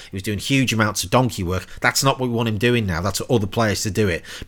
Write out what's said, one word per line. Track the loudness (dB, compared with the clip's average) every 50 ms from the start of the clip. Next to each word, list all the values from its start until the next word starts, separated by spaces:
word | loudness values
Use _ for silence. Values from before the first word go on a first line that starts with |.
| -16 -10
he | -10
was | -8
doing | -6 -4 -6
huge | -4 -2 2 2 2 4 2
amounts | 2 2 2 2 0 -2 -2
of | 2
donkey | 2 2 2 2 0 -4
work. | -4 -2 -2 -4 -4 -8 -10 -2
That's | -2 0 0 2 2
not | 2 2 0
what | -2 -2
we | -2
want | 0 0 -2
him | 0 2
doing | 2 2 2 2 2
now. | 0 0 0
That's | 0 -2 -2
for | -2 0 2 2
other | 2 2
players | 0 0 0 2 2 2 0
to | -2 -2
do | 0 2 2
it. | 2 0 -2 -6 -10 -14 -14 -6